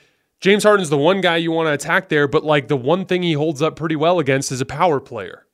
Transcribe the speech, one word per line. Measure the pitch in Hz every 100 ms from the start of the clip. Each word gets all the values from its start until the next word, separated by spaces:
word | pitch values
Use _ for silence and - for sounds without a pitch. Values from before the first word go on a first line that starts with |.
| _ _ _ -
James | 185 208
Harden's | 208 208 156
the | 147
one | 156 196
guy | 175 170
you | 165
wanna | 160 160
attack | 143 - 185 180
there, | 151 143
but, | 151
like, | 151 151 -
the |
one | 143 123 185
thing | 185 180
he | 175
holds | 143 156 135
up | 156
pretty | - 160
well | 156 160 180
against | 135 135 -
is | 127
a |
power | 131 143 180 139
player, | - 117 90 - _